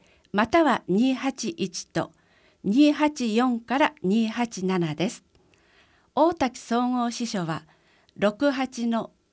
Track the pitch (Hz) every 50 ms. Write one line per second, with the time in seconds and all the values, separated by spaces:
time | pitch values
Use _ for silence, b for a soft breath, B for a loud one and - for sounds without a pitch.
0 | b b b b b b b 190 - 233 - 339 330 285 226 - - - 175 208
1 | 247 262 262 240 - 269 269 - - 220 - - 196 180 - - - _ - 165
2 | - - b b b b b b b b b b b 190 208 269 302 294 294 285
3 | 302 302 294 - 247 226 208 226 254 262 240 233 - - 233 277 302 - - -
4 | - 180 196 226 226 220 220 240 240 233 - 190 185 185 190 180 165 156 147 151
5 | 170 233 - - _ _ _ b b b b b b b b b b b b b
6 | b b b - 302 339 349 - 277 247 262 - - - 233 240 247 247 254 247
7 | 240 240 233 - 240 226 - 196 170 160 160 - - b b b b b b b
8 | b b b - 196 208 208 - 285 285 262 262 269 254 - 226 233 233 226 226
9 | - - _ _ _ _